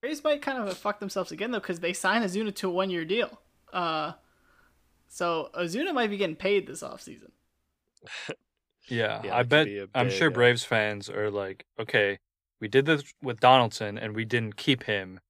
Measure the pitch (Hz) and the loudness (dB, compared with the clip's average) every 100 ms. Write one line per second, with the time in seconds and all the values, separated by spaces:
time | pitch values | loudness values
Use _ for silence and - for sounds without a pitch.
0 | 254 302 311 294 294 262 208 185 208 202 | -6 -2 0 0 0 -4 -4 -4 -4 -4
1 | 196 196 180 156 214 233 - 170 175 202 | -4 -4 -6 -6 -4 -4 -4 -4 -2 0
2 | 190 214 214 185 220 202 190 180 190 175 | 2 2 0 -2 -4 -4 -4 -2 -2 -2
3 | 160 214 240 - _ _ _ 190 175 160 | -2 -2 -2 -4 _ _ _ -4 -2 -2
4 | 151 - _ _ _ _ _ _ _ _ | -4 -10 _ _ _ _ _ _ _ _
5 | _ - 175 165 151 - 175 190 349 294 | _ -4 -2 -2 -4 -4 -4 -2 -2 0
6 | 226 202 196 160 190 202 - - - - | -2 0 -2 -2 0 0 0 -10 -12 -14
7 | - - - _ _ _ _ _ _ _ | -16 -20 -20 _ _ _ _ _ _ _
8 | - - - - _ _ _ _ - 120 | -16 -14 -10 -12 _ _ _ _ -6 0
9 | 107 107 110 117 123 147 156 101 98 - | 0 -2 -2 0 4 6 4 -2 -4 0
10 | 123 123 165 123 120 120 - 113 107 104 | 0 4 2 6 6 4 0 0 0 -2
11 | 98 98 107 101 98 95 - - 113 117 | -8 -4 -2 -2 -6 -8 -18 -10 0 2
12 | 101 98 _ _ _ _ 110 127 143 156 | 2 0 _ _ _ _ 2 2 4 2
13 | 143 - 135 120 123 131 117 - 107 104 | 0 -12 -8 4 8 8 6 0 -6 -6
14 | 110 107 113 120 113 107 - 127 - 104 | -6 -4 -2 -2 -2 -6 0 0 0 -4
15 | 95 92 _ | -4 -14 _